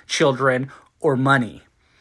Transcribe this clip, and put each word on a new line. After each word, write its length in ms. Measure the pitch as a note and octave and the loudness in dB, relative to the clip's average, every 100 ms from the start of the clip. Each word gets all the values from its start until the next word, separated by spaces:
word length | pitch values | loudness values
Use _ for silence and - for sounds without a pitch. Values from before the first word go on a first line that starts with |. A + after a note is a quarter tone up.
| - | -10
children, 640 | - D#3 B2 C3+ B2+ C3+ - _ _ | 0 0 2 0 -2 -4 -12 _ _
or 160 | D#3 B2+ | -2 0
money. 460 | C3+ C#3 A2 - - _ _ _ | 2 2 0 -10 -20 _ _ _